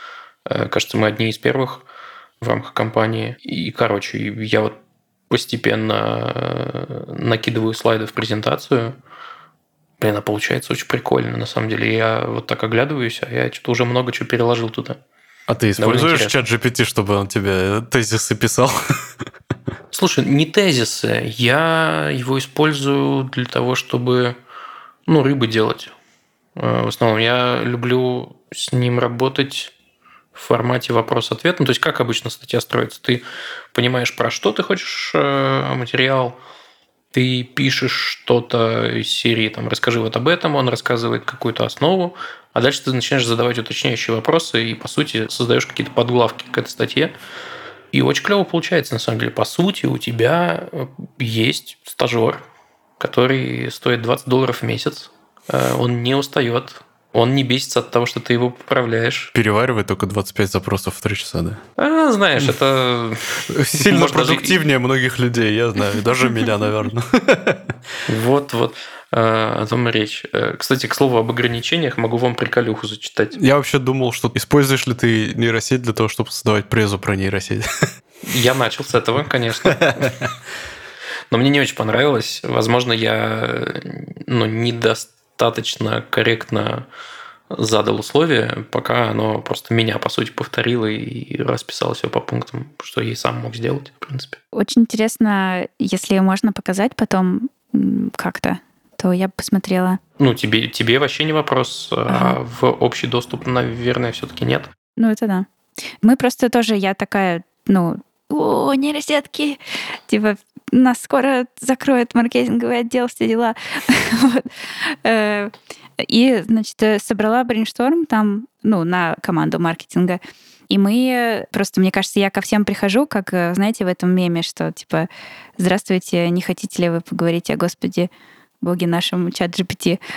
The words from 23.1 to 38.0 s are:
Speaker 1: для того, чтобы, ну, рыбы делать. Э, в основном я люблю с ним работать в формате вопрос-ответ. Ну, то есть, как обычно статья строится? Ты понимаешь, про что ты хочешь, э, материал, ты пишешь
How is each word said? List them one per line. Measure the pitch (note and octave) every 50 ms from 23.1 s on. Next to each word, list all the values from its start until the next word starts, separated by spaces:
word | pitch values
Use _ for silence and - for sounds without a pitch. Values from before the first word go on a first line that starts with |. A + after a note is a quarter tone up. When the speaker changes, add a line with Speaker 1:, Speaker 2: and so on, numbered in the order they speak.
| C#3 C3+ C3+
Speaker 1:
для | C3 - B2+ B2
того, | A#2+ - B2+ B2 B2 B2
чтобы, | - - - - B2 B2 B2 B2+ B2 B2 A#2+ A#2+ - - - - - - - - - - - - _ _
ну, | - E3 D3+
рыбы | C3+ C3+ C#3+ C3+ A#2+
делать. | A2+ A2+ A2 G#2+ A2 - - - - - - _ _ _ _ _ _ _ _ _ _ _
Э, | - B2 A#2 A#2 A#2
в | A#2 A2+
основном | - - A#2+ A2+ G#2+ A2
я | A2+ A#2 B2 B2 B2 B2 B2 A#2+
люблю | A#2 A#2+ A#2+ A#2+ B2 B2 B2+ B2+ B2+ B2+ B2 B2 B2 - - _ _ _ -
с | - - -
ним | C3 B2 B2 B2 A#2+ A#2
работать | A#2+ A#2+ A#2+ A#2+ B2+ C3+ C3+ C#3 C#3 C#3 - - - - - _ _ _ _ _ _ _ - _ _ _
в | _ - -
формате | - A#2+ A#2 A#2 B2 B2 B2 - -
вопрос-ответ. | A#2+ A#2 A2+ - A#2+ A#2+ A2 - B2+ - - E3+ F3+ -
Ну, | C#3+
то | B2+
есть, | A#2+ -
как | - D#3 - -
обычно | B2 A2+ A2+ - - B2
статья | - - - - - A#2
строится? | - - - A#2+ A#2 A2+ - -
Ты | - - B2 A#2+ - - - - - - - - - - -
понимаешь, | B2 A#2+ B2 C3 B2 A#2+ - -
про | - A#2+ A#2
что | - - - G3+
ты | G#3+ -
хочешь, | - - G3 F#3 - - - - - - -
э, | D#3 C#3+ C#3 C#3 C#3 C3+ C3+ C3+ C3+ C3+ C3+ C3
материал, | B2+ A#2+ - - C3 C3 C3 C3+ C3 B2+ A#2+ - - - - - - - - _ _ _ _ _ _ _ _
ты | - C3 B2+ B2+ B2+ B2
пишешь | B2 - - C#3 C3+ C3+ - - C3+ B2 - -